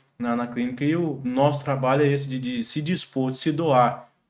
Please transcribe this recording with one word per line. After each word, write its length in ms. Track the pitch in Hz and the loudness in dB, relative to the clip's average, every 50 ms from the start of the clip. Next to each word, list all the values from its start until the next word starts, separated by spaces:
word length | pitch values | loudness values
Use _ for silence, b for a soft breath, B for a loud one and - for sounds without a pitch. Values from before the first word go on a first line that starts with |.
| _ _ _ | _ _ _
na, 200 | - 120 120 120 | -6 -4 -2 -2
na 100 | 120 120 | -2 -4
clínica. 380 | 120 - 123 120 123 123 123 143 | -4 -4 -4 -4 -4 -4 -2 0
E 100 | 147 160 | 0 0
o 260 | 175 170 156 135 139 131 | 0 0 -2 -4 -4 -4
nosso 400 | 123 127 131 143 147 139 - - | -2 0 2 2 2 2 0 -2
trabalho 400 | 147 135 131 131 127 135 147 147 | -2 -2 0 2 2 4 4 4
é 40 | 139 | 4
esse, 200 | 143 139 139 139 | 2 0 -2 -4
de, 100 | 131 131 | -6 -4
de 240 | 131 123 127 120 | -4 -4 -4 -4
se 180 | 113 - - 151 | -4 -4 -4 -4
dispor, 520 | 147 165 180 160 - - - 135 131 131 | -2 -2 -2 -4 -4 -6 -2 -2 -2 -2
de 60 | 131 - | -2 -2
se 120 | - 160 | -2 -2
doar, 580 | 147 156 170 156 131 123 120 110 - - - _ _ _ _ | -2 0 2 4 6 6 6 4 2 -2 -12 _ _ _ _